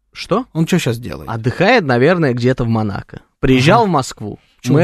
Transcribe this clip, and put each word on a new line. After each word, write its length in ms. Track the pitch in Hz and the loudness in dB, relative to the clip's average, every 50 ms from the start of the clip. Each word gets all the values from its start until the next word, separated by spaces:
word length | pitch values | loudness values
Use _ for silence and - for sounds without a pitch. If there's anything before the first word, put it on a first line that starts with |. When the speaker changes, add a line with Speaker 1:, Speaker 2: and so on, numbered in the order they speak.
| _ _ _ | _ _ _
Speaker 1:
что? 340 | - - - 165 220 254 - - | -16 -6 -4 -4 -4 -4 -4 -4
Speaker 2:
Он 140 | 160 165 | -2 0
че 120 | - 190 170 | 0 0 0
щас 200 | - 131 110 113 | 0 -2 -4 -6
делает? 300 | 120 101 71 67 76 87 | -8 -10 -12 -10 -10 -10
Speaker 1:
Отдыхает, 560 | 113 113 113 120 - - 170 202 254 240 175 | -10 -4 -4 -4 -2 0 2 4 4 2 2
наверное, 480 | 135 123 120 127 156 185 175 156 135 123 | 2 2 2 4 2 2 2 0 0 0
где-то 300 | 123 117 127 127 - 127 | 0 0 0 0 0 0
в 40 | 113 | 0
Монако. 520 | 113 113 107 104 - - - - - - - _ _ _ | 0 0 -2 -2 -6 -8 -10 -14 -18 -20 -20 _ _ _
Приезжал 420 | - 135 131 127 127 156 196 240 233 | 0 2 2 4 4 4 4 4 2
Speaker 2:
Ага. 60 | 196 | 2
Speaker 1:
в 40 | 170 | 0
Москву. 460 | 143 123 - - - 110 104 - - _ _ _ _ | -2 -2 -4 -8 -12 -12 -12 -12 -14 _ _ _ _
Speaker 2:
Че 140 | - 127 139 | -4 0 2
Speaker 1:
Мы 60 | - | 4